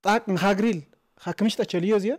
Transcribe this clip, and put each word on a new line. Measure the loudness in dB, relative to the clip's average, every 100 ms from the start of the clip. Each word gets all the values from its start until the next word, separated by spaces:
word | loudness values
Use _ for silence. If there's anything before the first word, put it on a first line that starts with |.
ጣቅ | 2 0 0
ንሃግሪል | 0 2 2 0 -2 -8 _ _ _
ሐክምሽ | -10 -2 -2 0
ተቸልዮ | -2 0 2 2
ዚያ | 0